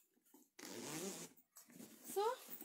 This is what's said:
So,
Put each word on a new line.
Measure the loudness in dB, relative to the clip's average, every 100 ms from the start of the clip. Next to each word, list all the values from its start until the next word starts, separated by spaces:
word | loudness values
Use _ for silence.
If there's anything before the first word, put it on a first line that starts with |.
| -20 _ -20 -20 -18 -10 -6 -4 0 0 0 0 -6 -10 -20 -18 -16 -12 -12 -10 0 6
So, | 6 4 -2 -10